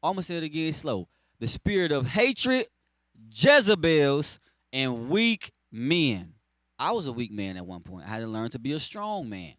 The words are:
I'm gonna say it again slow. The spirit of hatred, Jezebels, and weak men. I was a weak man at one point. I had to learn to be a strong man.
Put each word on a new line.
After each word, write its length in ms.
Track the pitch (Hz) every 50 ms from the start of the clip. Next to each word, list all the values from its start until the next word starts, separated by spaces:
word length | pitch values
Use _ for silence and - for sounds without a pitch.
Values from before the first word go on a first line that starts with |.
I'm 100 | - 160
gonna 100 | 190 190
say 140 | 175 - 175
it 60 | 170
again 300 | 160 156 147 156 160 160
slow. 360 | 156 151 - 151 120 95 90 _ _ _ _ _ _ _
The 80 | 117 113
spirit 440 | - - _ 190 208 190 180 160
of 140 | 147 143 127 -
hatred, 580 | - 202 240 262 254 - - 247 254 262 233 - _ _ _ _ _ _ _ _ _ _ 113 110
Jezebels, 1080 | 110 107 - 269 285 294 233 190 214 175 156 165 160 151 143 139 139 143 147 - - - _ _ _ _ _ _
and 360 | - 131 135 131 123 117 113 123
weak 440 | 160 208 226 233 226 190 - - _ _ _ _
men. 640 | - 110 117 135 165 175 160 139 113 92 87 85 - _ _ _ _ _ _ _ _ _
I 140 | 131 165
was 140 | 233 233 175
a 60 | 139
weak 200 | 120 117 123 107
man 240 | 104 104 98 98 92
at 100 | 90 90
one 140 | 87 92 90
point. 260 | 85 90 92 92 73
I 40 | 95
had 100 | 110 110
to 80 | 113 113
learn 220 | 110 110 113 117
to 80 | - 127
be 140 | 113 135
a 80 | 147 156
strong 480 | 147 - - 214 208 214 214 202 156 113
man. 260 | 104 95 87 78 -